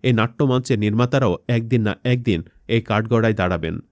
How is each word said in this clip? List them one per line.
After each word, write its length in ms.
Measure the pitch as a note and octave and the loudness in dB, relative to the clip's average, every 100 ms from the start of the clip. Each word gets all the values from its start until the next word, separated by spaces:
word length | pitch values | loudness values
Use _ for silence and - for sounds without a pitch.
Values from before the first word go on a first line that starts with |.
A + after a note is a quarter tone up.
এই 100 | C3+ | 2
নাট্যমঞ্চের 640 | A2+ A#2 - C#3+ B2+ B2+ A2+ | 0 0 0 0 0 0 0
নির্মাতারাও 580 | G#2+ A2 B2 C#3 B2 F2 - | 0 0 0 2 0 -2 -2
একদিন 340 | A#2 A2+ A#2+ | -2 0 0
না 140 | G#2+ F#2+ | 0 -2
একদিন 400 | B2+ B2 A#2 F2 E2 _ - | -2 -2 0 -2 -4 _ -2
এই 140 | A2+ | -2
কাঠগড়ায় 520 | - G#2+ A2+ A#2 A2+ | 0 -2 2 2 2
দাঁড়াবেন। 460 | G#2+ F2+ F2+ D#2+ E2 - | 0 -2 -2 -4 -8 -12